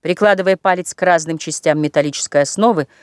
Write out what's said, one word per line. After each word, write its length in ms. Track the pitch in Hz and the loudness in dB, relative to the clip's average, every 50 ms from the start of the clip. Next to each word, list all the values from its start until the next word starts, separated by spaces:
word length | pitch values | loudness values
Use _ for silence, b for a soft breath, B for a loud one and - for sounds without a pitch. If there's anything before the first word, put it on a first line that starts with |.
Прикладывая 560 | - 160 180 - 202 208 196 190 185 185 190 | -4 -4 -2 2 2 2 4 2 2 0 0
палец 380 | - - 190 180 180 180 - - | 0 0 0 0 -2 -4 -8 -6
к 80 | - | -2
разным 360 | 185 180 175 165 156 156 165 156 | 2 2 2 2 0 -2 -8 -8
частям 420 | - 165 151 - - 160 151 151 | -8 -10 -8 -4 -2 0 0 0
металлической 600 | 151 147 - 151 147 147 135 - - - - 143 | 0 -2 0 0 -2 -2 -4 -8 -6 -2 0 0
основы, 440 | 143 - - - 214 240 214 156 139 - b b | 0 0 0 0 0 2 2 0 -2 -6 b b